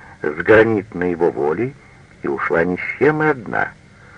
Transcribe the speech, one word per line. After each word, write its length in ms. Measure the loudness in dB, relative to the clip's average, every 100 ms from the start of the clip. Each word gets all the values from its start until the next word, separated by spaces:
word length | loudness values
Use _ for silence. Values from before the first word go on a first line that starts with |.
| -20 -8
с 120 | -6
гранитной 800 | -2 4 6 6 2 -4 -4 -2
его 180 | 0 0
волей 440 | 0 -2 -2 -4 -8 -20 -20 -20 -10
и 40 | -6
ушла 360 | -4 -2 0
ни 140 | 0 -2
с 220 | -6 0
чем 220 | 0 2
и 60 | 0
одна. 420 | -2 -4 -6 -6 -8 -20 -20 -20